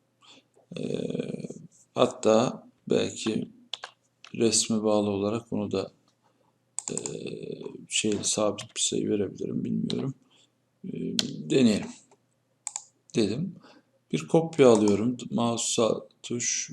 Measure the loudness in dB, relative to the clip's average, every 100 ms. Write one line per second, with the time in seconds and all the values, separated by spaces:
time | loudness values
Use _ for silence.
0 | _ _ _ -20 _ _ _ -10 -6 -4
1 | -4 -6 -6 -8 -10 -14 -20 _ _ 0
2 | 2 2 4 4 4 -2 -14 _ 0 2
3 | 2 -4 -4 -2 -4 -12 _ -16 -16 _
4 | _ _ -16 0 2 2 0 0 2 2
5 | 2 0 0 -2 -4 -4 -2 -2 -4 _
6 | _ _ _ _ _ _ _ -12 -8 -8
7 | -8 -8 -10 -10 -10 -12 -12 -16 -6 -2
8 | 0 0 0 0 0 -2 -10 -4 -2 -2
9 | 0 0 -2 -4 -6 -4 -2 -2 -2 -2
10 | -4 -6 _ _ _ _ _ _ -12 -8
11 | -6 -4 -6 -6 0 4 4 4 -2 -14
12 | _ _ _ _ _ _ -12 -12 -16 _
13 | _ 0 0 0 -4 -8 -20 -20 _ _
14 | _ -6 2 2 2 6 8 8 6 4
15 | 2 -2 -4 -2 0 0 -2 2 2 2
16 | -4 _ -8 -4 -2 -4 -6